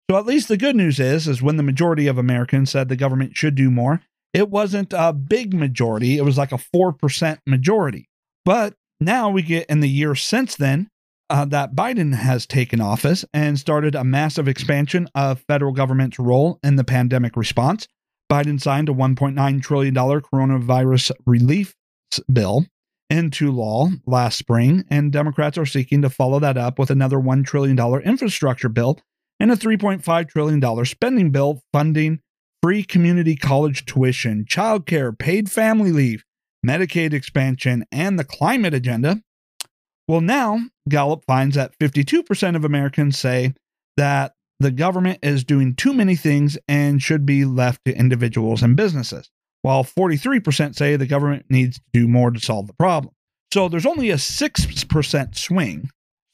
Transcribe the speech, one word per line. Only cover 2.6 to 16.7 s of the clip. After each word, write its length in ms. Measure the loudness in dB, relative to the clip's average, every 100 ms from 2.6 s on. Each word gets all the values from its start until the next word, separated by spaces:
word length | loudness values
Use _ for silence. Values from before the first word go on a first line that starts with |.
| 0
said 160 | -2 -4
the 80 | -2
government 400 | -2 -2 -4 -4
should 200 | -2 2
do 160 | 2
more, 300 | 2 0 -2 -6 _ _
it 160 | -2 -2
wasn't 440 | -2 -2 -4 -4
a 180 | 0 0
big 420 | 0 -2 -2 0
majority. 640 | -2 -2 0 -2 0 0 2
It 80 | 2
was 120 | 0
like 140 | -2
a 60 | -6
four 360 | -2 2 2
percent 460 | 0 -4 -2 -4 -4 -2
majority. 600 | 0 2 0 -2 -6 -16 _ _ _ 0
But 300 | 0 0 -8 _ _
now 300 | 0 0 0
we 120 | 0
get 280 | 0 -4 0
in 100 | 0
the 100 | 2
year 260 | 2 0 -2
since 400 | -2 -2 -2 -2
then, 340 | -2 0 -4 _ _ _ -2
uh, 160 | 0 0
that 280 | -2 -2
Biden 400 | -4 -2 0 0
has 320 | 0 0 -2 -2
taken 340 | -2 0 -2
office 460 | 0 0 0 -2 -2
and 240 | -2 -2 -2
started 380 | -2 0 0 -2
a 80 |
massive 440 | 0 0 0 -2 -2
expansion 600 | -2 -2 0 0 -2 -2 -2
of 280 | -2 -2 -2
federal 240 | -2 0
government's 480 | 0 0 0 0 -2
role 400 | 2 2 2 0
in 140 | 2